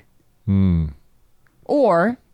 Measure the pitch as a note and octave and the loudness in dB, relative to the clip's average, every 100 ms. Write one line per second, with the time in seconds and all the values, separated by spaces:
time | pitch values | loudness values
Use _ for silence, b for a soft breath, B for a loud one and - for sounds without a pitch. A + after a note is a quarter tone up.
0 | - _ _ _ - G2 F#2+ E2+ D2+ C#2 | -18 _ _ _ -4 0 2 0 -2 -8
1 | _ _ _ _ _ _ - D4 A#3+ E3+ | _ _ _ _ _ _ -4 0 2 2
2 | G3+ B3+ _ | 0 -4 _